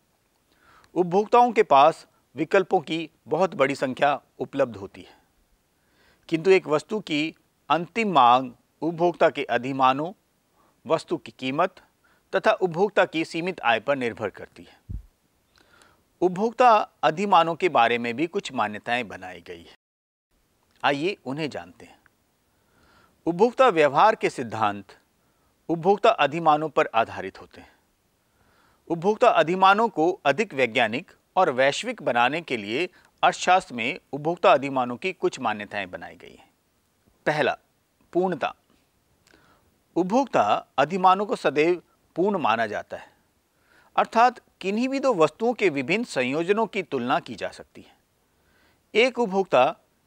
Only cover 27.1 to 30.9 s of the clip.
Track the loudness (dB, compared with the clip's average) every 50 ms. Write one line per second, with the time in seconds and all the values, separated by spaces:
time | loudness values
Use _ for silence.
27.1 | -4 -10 -12 -12 -14 -16 -20 -20 -20 -20 -20 -20 _ _ _ _ _ _ _ _
28.1 | _ _ _ _ _ _ _ _ _ _ _ _ _ _ _ -8 -8 -4 -2 -2
29.1 | 0 2 2 4 4 4 2 2 2 4 4 4 6 4 2 0 0 0 0 0
30.1 | 0 0 0 0 0 0 -2 -4 -2 -2 -2 0 2 0 0 0